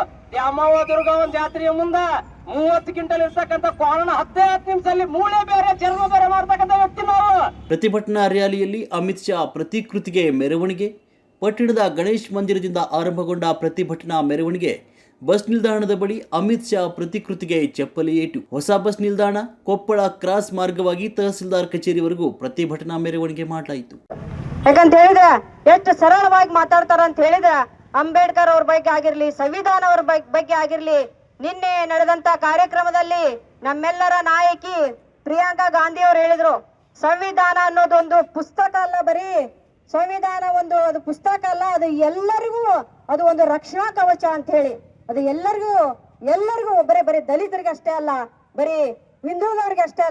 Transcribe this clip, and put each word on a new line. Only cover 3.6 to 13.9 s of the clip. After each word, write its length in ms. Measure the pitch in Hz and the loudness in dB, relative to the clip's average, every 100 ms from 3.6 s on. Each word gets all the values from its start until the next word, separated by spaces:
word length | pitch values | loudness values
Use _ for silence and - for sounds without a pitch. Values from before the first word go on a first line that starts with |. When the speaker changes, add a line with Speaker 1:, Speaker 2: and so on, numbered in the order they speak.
| 339 - | -4 -2
Speaker 1:
ಕ್ವಾರಣ 300 | 302 320 349 302 | 0 0 0 -2
ಹತ್ತೇ 240 | 320 359 381 | -2 2 2
ಹತ್ತು 180 | 381 381 | 2 -2
ನಿಮಿಷದಲ್ಲಿ 340 | 370 359 359 370 311 | -4 -2 -2 -2 -2
ಮೂಳೆ 240 | 403 415 403 | 0 0 0
ಬೇರೆ, 200 | 392 392 381 | 0 2 0
ಚರ್ಮ 240 | 359 370 392 | -2 -2 0
ಬೇರೆ 140 | 381 370 | 2 2
ಮಾಡ್ತಕ್ಕಂಥ 400 | 381 370 381 381 392 | 0 0 0 2 2
ವ್ಯಕ್ತಿ 220 | 381 392 403 | 0 -2 0
ನಾವು. 300 | 403 415 381 302 - - | 2 2 2 0 -6 -6
Speaker 2:
ಪ್ರತಿಭಟನಾ 540 | 160 220 208 208 208 196 190 | -2 -2 -2 -4 -2 0 0
ರ್ಯಾಲಿಯಲ್ಲಿ 460 | 196 196 196 214 - 175 | 0 -2 -4 -6 -6 -6
ಅಮಿತ್ 260 | 185 190 - | -4 -6 -4
ಶಾ 140 | 180 151 151 | -4 -4 -6
ಪ್ರತಿಕೃತಿಗೆ 680 | 160 220 220 202 196 180 165 135 | -6 -6 -6 -8 -4 0 0 0
ಮೆರವಣಿಗೆ. 460 | 139 165 185 185 208 - _ _ _ - | 0 -2 -2 -4 -8 -10 _ _ _ -6
ಪಟ್ಟಣದ 400 | 196 214 240 220 196 151 | -4 0 0 2 0 0
ಗಣೇಶ್ 320 | 185 220 220 196 | -2 -2 -4 -6
ಮಂದಿರದಿಂದ 420 | 196 196 185 175 170 156 | -2 -2 -2 -4 -2 -2
ಆರಂಭಗೊಂಡ 460 | 170 170 170 175 165 160 | -2 -4 -4 -2 -2 -2
ಪ್ರತಿಭಟನಾ 560 | 165 165 175 | -4 -4 -6